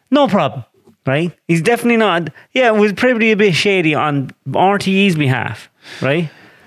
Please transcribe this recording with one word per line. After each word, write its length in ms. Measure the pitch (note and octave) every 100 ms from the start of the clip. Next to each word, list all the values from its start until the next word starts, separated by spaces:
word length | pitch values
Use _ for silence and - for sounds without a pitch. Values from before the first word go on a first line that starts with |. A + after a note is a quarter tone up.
| -
No 160 | C#4+ C4
problem, 360 | F#3+ C#3+ C3+ - _ _ _ -
right? 260 | C#3 E3+ - -
He's 160 | E3+
definitely 340 | E3 A#3 A#3+ A#3
not. 320 | G#3+ E3+ D#3 - _
Yeah, 160 | B3+ B3
it 80 | G#3+
was 140 | G#3+
probably 380 | F#3+ B3+ A#3 A3+
a 60 | G#3
bit 180 | G#3+
shady 400 | D#3 G#3 F#3+ D#3+
on 360 | C#3 D3+ C#3+ B2+ - C#3
R 240 | B2+ F#3 G3+
T 280 | F#3+ F#3+ G3
E's 100 | D#3
behalf, 540 | C#3 B2+ G#2+ A2+ - _ - -
right? 280 | C3 D#3 D#3+ - - _